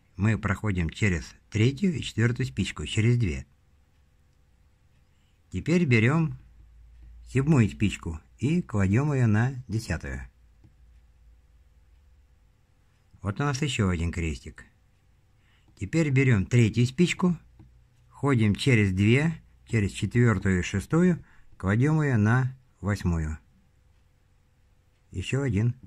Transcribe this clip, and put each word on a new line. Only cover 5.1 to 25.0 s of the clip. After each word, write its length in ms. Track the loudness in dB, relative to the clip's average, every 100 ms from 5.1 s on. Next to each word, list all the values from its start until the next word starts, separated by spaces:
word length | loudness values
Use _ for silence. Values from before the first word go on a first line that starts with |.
| _ _ _ _
Теперь 320 | -8 0 0 4
берем 520 | 4 4 2 -2 -6 -18 -20 -20 -20 -20 -20 -20 -20 -4
седьмую 420 | -2 4 4 4
спичку 500 | 2 -2 -2 -10 -12 _ -6
и 240 | -2 -2
кладем 500 | -2 -2 2 2 0
ее 160 | 2 2
на 340 | 2 0 -4 -8
десятую. 540 | -8 -4 -6 -6 -12 -14 _ _ _ -20 _ -20 -20 _ _ -20 _ _ _ _ _ _ _ _ _ _ _ _ _ _ _ _ _ _ -10
Вот 180 | -8 -4
у 20 |
нас 180 | -4 -2
еще 280 | -4 -2 -2
один 240 | 0 -4
крестик. 520 | -4 -6 -6 -12 -20 -20 _ _ _ _ _ _ _ _ _ _ -12
Теперь 340 | -4 0 2
берем 340 | 2 4 2 2
третью 400 | 2 4 2 -2
спичку, 520 | 2 0 2 -2 -2 -10 -20 -20 _ _ _ _
ходим 460 | -6 0 2 2 2
через 380 | 2 4 2
две, 400 | 2 4 4 0 -4 -16 _ -4
через 260 | -2 -2
четвертую 680 | -4 -2 2 2 2 0 0
и 40 |
шестую, 600 | -2 -6 -2 2 2 0 -8 -20 -20 -6
кладем 440 | -2 0 2 2
ее 160 | 0 2
на 400 | 2 2 -2 -8 _ -8
восьмую. 560 | -4 -2 -2 -2 -4 -8 _ _ _ _ _ _ _ _ _ _ _ _ _ _ _ _